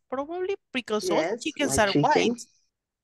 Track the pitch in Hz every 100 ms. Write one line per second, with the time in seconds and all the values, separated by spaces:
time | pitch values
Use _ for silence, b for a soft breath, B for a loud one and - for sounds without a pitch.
0 | _ 254 285 349 370 392 _ 254 - 214
1 | 359 - 170 233 214 - 277 269 208 190
2 | 247 302 190 240 - _ _ _ _ _